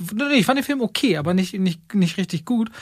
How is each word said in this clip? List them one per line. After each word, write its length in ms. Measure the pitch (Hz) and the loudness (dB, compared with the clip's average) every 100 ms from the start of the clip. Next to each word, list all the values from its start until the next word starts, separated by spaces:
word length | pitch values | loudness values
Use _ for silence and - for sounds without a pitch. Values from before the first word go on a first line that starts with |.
| 170 | -8
nee, 220 | 214 285 277 | -4 0 2
ich 100 | 190 | 2
fand 140 | 269 | 0
den 40 | 269 | 0
Film 160 | 277 | -2
okay, 360 | 226 - 262 156 | -2 0 0 2
aber 160 | 147 | 2
nicht, 240 | 185 185 202 | 0 0 0
nicht, 380 | 185 165 - 202 | -2 -2 -2 0
nicht 220 | 175 196 | 2 0
richtig 280 | 180 165 - | -4 -4 -2
gut. 240 | 240 226 - | 0 -2 -6